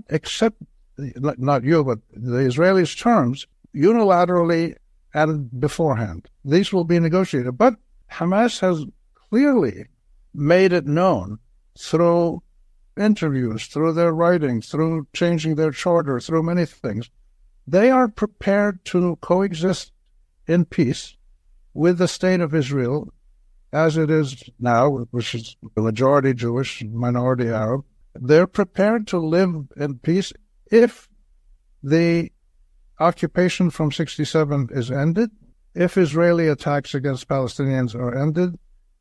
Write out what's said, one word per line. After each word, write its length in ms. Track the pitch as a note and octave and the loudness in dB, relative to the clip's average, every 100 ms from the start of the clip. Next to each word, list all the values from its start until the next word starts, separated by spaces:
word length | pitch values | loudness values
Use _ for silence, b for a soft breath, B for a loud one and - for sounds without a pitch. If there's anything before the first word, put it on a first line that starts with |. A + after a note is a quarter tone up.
| - | 0
accept, 480 | D#3 - - A3 - - _ _ - | -6 -4 -2 -2 -2 -20 _ _ -12
not, 420 | C#3 - D3 B2 | -12 -6 -4 -2
not 240 | C3 C3+ | 0 0
you, 220 | C3 E3 C3 | 2 2 2
but 140 | A2+ _ | -4 _
the 280 | - A#2+ A#2+ | -10 -4 0
Israelis' 600 | C3+ B2 F3+ F#3+ E3+ - | 2 4 4 4 2 0
terms 480 | A#3+ A3 A#2+ C#3 - _ _ | 2 4 2 -4 -10 _ _
unilaterally 1040 | C#3+ E3+ A#3 G3+ F3 F3+ F3+ E3+ E3 E3 - _ _ _ | 2 4 4 4 4 4 2 2 0 -2 -6 _ _ _
and 360 | D3 D#3 D3+ B2 B2 | 0 0 0 -6 -4
beforehand. 720 | D3 - D#3+ A#2+ A2 E2 - _ | -4 0 -2 0 -4 -8 -16 _
These 300 | C3+ E3+ G3+ | 0 0 2
will 100 | F#3+ | 0
be 160 | E3 F3 | 2 2
negotiated. 580 | E3 F3+ F#3+ C#3 B2 B2 | 2 0 0 -2 -2 2
But 180 | B3+ G#3+ _ _ - | 2 2 _ _ -16
Hamas 480 | - E3+ G3 A#3+ - | -6 -2 0 0 0
has 260 | F#3 E3 F3 - _ _ - | -2 -2 -6 -16 _ _ -4
clearly 560 | A3+ C#4+ B3 C3 - - _ _ _ _ | 0 2 2 0 -4 -16 _ _ _ _
made 400 | C#3 C#3+ F3+ F#3+ | -4 2 4 4
it 140 | F3 C#3 | 2 -2
known 520 | D#3 F#3 B2 F#2+ G#2+ _ _ _ - | 0 0 0 -4 -14 _ _ _ -20
through 640 | - D#3+ E3+ E3+ E3+ F3 - _ _ _ _ - | -4 0 2 2 0 -4 -12 _ _ _ _ -2
interviews, 720 | G#3+ G#3+ D#3+ C3+ A#2+ A2 - | 0 0 0 -2 -4 -6 -8
through 260 | D3 E3 | -2 -2
their 180 | D#3+ E3+ | 2 0
writing, 500 | D#3+ E3+ F3 C#3+ A2+ | 2 2 2 0 -4
through 460 | - C#3+ E3 D#3+ C#3+ | -4 -2 -2 -2 -6
changing 420 | - E3+ E3+ D#3 D3+ | -2 0 0 -2 0
their 160 | D#3 | -2
charter, 480 | C3 F3+ E3+ D3 B2 | -2 0 0 0 -4
through 240 | - D#3+ | -2 -2
many 220 | E3 F3 D#3+ | 0 -2 -2
things. 440 | - B2 G#2 - _ _ _ _ _ - | -6 -8 -8 -10 _ _ _ _ _ -2
They 260 | F3 A#3+ | 4 4
are 180 | C4 A#3+ | 4 2
prepared 760 | - G#3+ - - G3+ G#3 F3+ - | -2 -6 -4 0 0 0 -4 -4
to 300 | F3+ F3+ D#3 | -2 0 -2
coexist 720 | - F3+ G3 D#3+ F3+ F3 - _ _ _ _ _ - | 0 0 0 -2 -2 -2 -8 _ _ _ _ _ -2
in 180 | F3 D#3+ | 0 0
peace 500 | - B2+ - - _ _ _ _ _ _ | 0 0 -2 -10 _ _ _ _ _ _
with 240 | C#3+ E3+ F3 | -2 0 2
the 120 | F3+ | 0
state 320 | - F#3 F#3 | 0 0 0
of 120 | D#3+ | 0
Israel 600 | D#3 C3 C#3 A#2+ D3 - - _ _ _ _ - | -2 0 -2 -2 -4 -6 -18 _ _ _ _ -6
as 240 | D3+ D#3+ D#3+ | 0 0 2
it 160 | D3+ | 2
is 320 | D#3 C#3 B2+ - - | 2 0 -6 -18 -6
now, 480 | A#2+ A#2 C#3+ C3 A#2+ | 0 4 4 0 -6
which 220 | A#2+ A2 | -6 -6
is 220 | A#2+ A2+ - G#2+ | -8 -10 -18 -10
the 80 | - | -4
majority 520 | A2 G#2+ C3 C#3+ C3+ | -2 2 2 4 2
Jewish, 500 | B2 A#2+ A#2+ C3 - | 0 -2 -4 -6 -8
minority 640 | G#2+ A2+ B2 B2 B2 B2 A#2 | -10 -4 -2 0 0 0 -2
Arab. 380 | A2 A2 C3+ - _ _ - | -2 -2 -4 -8 _ _ -6
They're 320 | B2+ D#3 F3+ | 4 4 4
prepared 600 | - F#3+ - G#3 A#3 G#3+ | 0 -4 0 0 0 -2
to 100 | F3+ | -4
live 380 | D#3+ E3+ F#3+ D#3+ C3+ - | 0 0 0 -2 -10 -8
in 200 | C#3+ B2+ | -8 -6
peace 340 | D#3+ F#3 - - _ _ - | -2 -2 -2 -10 _ _ 2
if 380 | A3+ A#3 - _ _ _ _ _ _ _ _ | 4 4 0 _ _ _ _ _ _ _ _
the 520 | C#3 D#3+ E3+ E3+ E3 _ _ _ _ _ _ - | 0 2 2 0 -2 _ _ _ _ _ _ -2
occupation 680 | E3 - D#3+ - F3+ - F3 | -2 0 -4 0 0 0 -2
from 240 | - D3+ | 0 -4
sixty-seven 760 | - D3+ - D3 D#3+ D3 C#3+ B2 | -2 -6 -6 -2 0 0 -2 -4
is 180 | C3+ A#2+ | -4 -4
ended, 400 | C#3 D#3 E3+ A3+ - _ _ _ | -2 -2 0 -2 -6 _ _ _
if 240 | F3 F3 G3 | -2 0 2
Israeli 520 | D#3+ D#3+ E3+ E3+ D#3+ | 0 2 2 2 0
attacks 440 | C#3 - C#3+ - | 0 -2 -4 -4
against 360 | C#3+ C#3 C3 - | -6 -4 -6 -4
Palestinians 680 | C3+ B2+ - C3+ C3 B2 A#2 | -4 -4 -4 -2 -2 -2 -4
are 180 | B2 | -6
ended, 460 | B2+ D3 D#3+ F3+ E3 _ _ _ _ | -2 -2 0 -2 -4 _ _ _ _